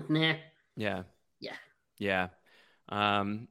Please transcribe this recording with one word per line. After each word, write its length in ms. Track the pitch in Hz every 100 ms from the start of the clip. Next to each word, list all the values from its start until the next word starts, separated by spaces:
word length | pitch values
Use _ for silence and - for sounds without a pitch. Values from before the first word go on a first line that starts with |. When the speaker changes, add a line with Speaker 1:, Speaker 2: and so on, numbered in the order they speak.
| 147
Speaker 1:
nah." 280 | 156 160 156 - _ _ -
Speaker 2:
Yeah. 260 | 104 95 92 _ _ -
Speaker 1:
Yeah. 140 | - - - _ _ -
Speaker 2:
Yeah. 300 | 101 92 90 - _ - _ _ -
Um, 580 | 101 104 101 101 107 123